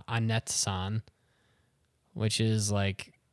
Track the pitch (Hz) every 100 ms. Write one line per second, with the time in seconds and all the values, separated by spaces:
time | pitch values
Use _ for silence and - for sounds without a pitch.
0 | - 117 113 113 - - 104 95 95 110
1 | - _ _ _ _ _ _ _ _ _
2 | _ - 107 - 110 110 104 101 98 98
3 | - _ _